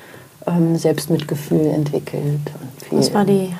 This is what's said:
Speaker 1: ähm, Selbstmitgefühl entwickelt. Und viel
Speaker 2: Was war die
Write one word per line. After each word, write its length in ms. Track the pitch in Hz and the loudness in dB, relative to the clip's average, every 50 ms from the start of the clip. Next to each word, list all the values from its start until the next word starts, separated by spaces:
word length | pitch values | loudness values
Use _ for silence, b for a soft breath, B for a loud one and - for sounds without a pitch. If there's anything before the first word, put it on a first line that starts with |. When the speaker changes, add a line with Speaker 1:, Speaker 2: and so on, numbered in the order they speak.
| B B B B B B B B - | B B B B B B B B -4
Speaker 1:
ähm, 280 | - 175 175 165 165 165 | 0 2 2 4 4 2
Selbstmitgefühl 920 | 160 - 160 151 - - - 165 160 160 - 151 143 - - 170 165 156 | 2 2 2 0 0 0 -2 -2 -2 0 -2 -6 -6 -2 0 2 2 2
entwickelt. 720 | 151 - 156 151 147 156 156 147 - - 147 151 147 147 147 147 - - - | 2 2 0 0 0 -2 -4 -4 -4 -6 -4 -2 -2 -2 -2 -4 -6 -10 -12
Und 240 | 135 127 - - - | -14 -14 -16 -14 -8
viel 140 | - - - | -2 2 2
Speaker 2:
Was 140 | - - - | 2 2 2
war 120 | 208 196 | 2 4
die 280 | 190 196 196 190 185 175 | 4 4 2 2 -2 -6